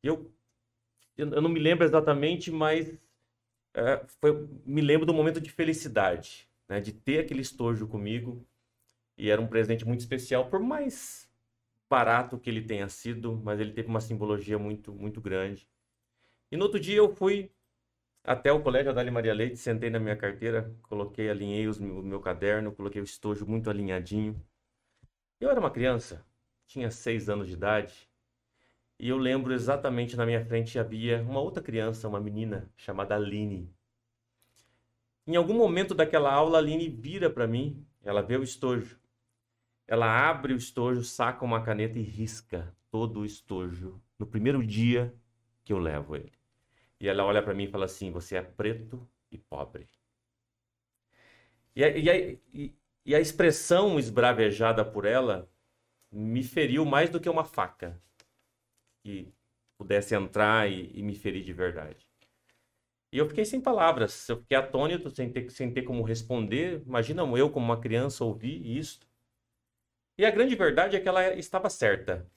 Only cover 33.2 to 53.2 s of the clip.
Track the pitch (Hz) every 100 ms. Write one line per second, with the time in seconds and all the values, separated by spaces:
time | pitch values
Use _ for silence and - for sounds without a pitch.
33.2 | 104 104 104 95 87 _ _ _ _ _
34.2 | _ _ _ _ _ _ _ _ _ _
35.2 | - 170 170 226 220 170 196 165 156 160
36.2 | 139 139 160 165 151 160 165 120 120 190
37.2 | 170 - 117 117 147 147 - _ 101 101
38.2 | 98 127 131 - 131 123 104 - _ _
39.2 | _ _ _ _ _ _ - 113 113 113
40.2 | 147 156 127 131 117 - 120 123 120 -
41.2 | 120 127 123 113 113 107 113 113 101 107
42.2 | 110 - _ 87 85 - _ 110 113 107
43.2 | 104 - _ 95 92 85 92 95 _ _
44.2 | 104 110 113 143 113 104 117 120 123 -
45.2 | _ _ _ _ - 101 82 73 73 76
46.2 | - _ _ _ _ _ _ _ 98 98
47.2 | 98 104 101 98 101 98 95 - 95 85
48.2 | 85 92 - - 104 113 113 123 123 _
49.2 | _ 110 _ 69 71 - 71 _ _ _
50.2 | _ _ _ _ _ _ _ _ _ _
51.2 | _ _ _ _ _ - 147 160 156 185
52.2 | 185 123 _ - 143 - _ _ - 147